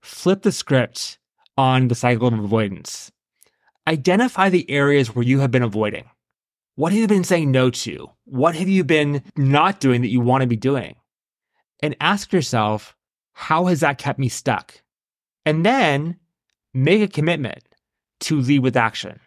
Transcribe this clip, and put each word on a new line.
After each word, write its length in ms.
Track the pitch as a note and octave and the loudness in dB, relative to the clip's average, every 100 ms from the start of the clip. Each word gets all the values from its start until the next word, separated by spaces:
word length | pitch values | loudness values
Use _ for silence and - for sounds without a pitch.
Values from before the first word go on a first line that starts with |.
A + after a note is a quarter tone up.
flip 400 | - - F3+ G3 | -20 -4 -2 0
the 100 | G#3 | -2
script 640 | - - C3+ A#2 - - - _ _ _ - | -4 -2 0 -2 -8 -14 -16 _ _ _ -2
on 300 | C3 B2+ B2+ | 2 2 2
the 80 | A#2+ | 0
cycle 320 | B2 A#2 B2 | 0 2 0
of 60 | A2+ | 0
avoidance. 760 | G2+ A2 G#2 F2+ - - - _ _ _ _ _ _ _ - | 0 0 0 -6 -14 -16 -18 _ _ _ _ _ _ _ -4
Identify 640 | D#3+ C3+ F#3 B3 - G3 | -2 0 2 0 0 2
the 200 | F#3 E3+ | 2 0
areas 460 | C#3+ C#3+ C#3+ B2 A2+ | 0 2 2 2 -2
where 80 | |
you 160 | A#2+ C3+ | 0 2
have 100 | C3+ | 2
been 140 | B2+ | 0
avoiding. 460 | A#2+ G#2 G#2+ C#2+ - _ _ _ _ _ _ - | -2 -2 -4 -6 -16 _ _ _ _ _ _ -6
What 160 | D#3 | -2
have 80 | G3+ | 0
you 80 | A3+ | 2
been 160 | G3+ | 2
saying 280 | F3 F3 D3 | 2 0 2
no 180 | C3 B2+ | 2 2
to? 420 | - A2+ C#2+ - _ _ | -2 -10 -10 -16 _ _
What 300 | C3 D#3 D#3+ | 0 0 0
have 120 | F#3 | 0
you 160 | F#3+ | 0
been 400 | D3 D#3 D3 C#3+ - - | 2 2 2 -2 -6 -2
not 420 | C3+ C#3+ F3 G3 | 2 4 2 0
doing 220 | C3+ B2 | 0 2
that 80 | A#2+ | 2
you 100 | B2 | 0
want 220 | A#2+ C3 | 2 0
to 60 | C3 | 0
be 100 | A2+ | -2
doing? 400 | B2+ C#3 G#2 - _ _ _ _ _ _ _ _ | -2 -4 -6 -16 _ _ _ _ _ _ _ _
And 160 | D3+ A#2+ | -8 -2
ask 320 | D#3 G3+ - | -2 -2 0
yourself, 640 | F#3+ C3+ A#2+ G#2+ G#2+ - _ _ _ _ | -2 0 -2 0 -2 -8 _ _ _ _
"How 360 | - - D#3+ F3+ | -16 -2 0 2
has 120 | E3 | 0
that 180 | D3+ C#3 | 0 -2
kept 220 | C#3+ - | -6 -4
me 80 | C3 | -4
stuck?" 560 | - - G#2+ - - _ _ _ _ _ _ - | -4 -4 -4 -6 -20 _ _ _ _ _ _ -2
And 200 | D#3 F3+ | 0 2
then 540 | C4+ F3+ C#3 D#3 F3 _ _ _ _ _ | 2 2 0 -4 -10 _ _ _ _ _
make 280 | C3 C#3 G3+ | -2 2 2
a 60 | G#3 | 2
commitment 560 | - D#3 E3 A#2+ - _ _ _ _ _ _ | -2 -2 -2 -4 -10 _ _ _ _ _ _
to 200 | - D#3 | -4 -2
lead 180 | B2+ C#3+ | 2 2
with 160 | B2+ B2+ | 2 2
action. 460 | A2+ - F#2+ D#2+ | 0 -2 -14 -18